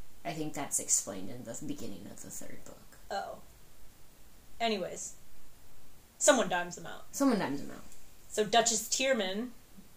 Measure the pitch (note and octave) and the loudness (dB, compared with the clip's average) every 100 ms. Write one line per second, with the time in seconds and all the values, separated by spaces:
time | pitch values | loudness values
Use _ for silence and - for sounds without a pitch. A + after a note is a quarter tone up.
0 | - - - D#3 D3+ D3+ C#3 - - - | -4 -4 -4 -2 -2 -2 0 0 4 4
1 | - G2+ - B2 A#2 A#2 - C#3+ A2 G2 | 4 -2 -2 -4 -6 -4 -4 -2 -2 -4
2 | - - - - - - - - - - | -6 -10 -8 -4 0 0 -2 -8 -16 -14
3 | - G2 G#2+ - - - - - - - | -6 -4 -4 -6 -10 -14 -12 -8 -8 -8
4 | - - - - - - A#3 G#3 E3 - | -14 -12 -14 -14 -8 -2 0 2 0 -4
5 | - - - - - - - - - - | -8 -8 -4 -2 -2 -6 -6 -4 -4 -6
6 | - - - C4 G3 F3+ F3+ F3 E3 - | -12 6 8 8 6 2 0 -6 -8 -8
7 | - - C#4 G#3 D3+ C#3 - - - - | -6 4 6 6 4 0 -4 -6 -4 -4
8 | - - - - G#3+ A#3 A3+ A3+ - - | -4 -8 -4 0 6 6 6 4 2 2
9 | C4 A#3+ F#3+ G3 B3 - - - - | 4 4 4 0 -2 -6 -14 -16 -14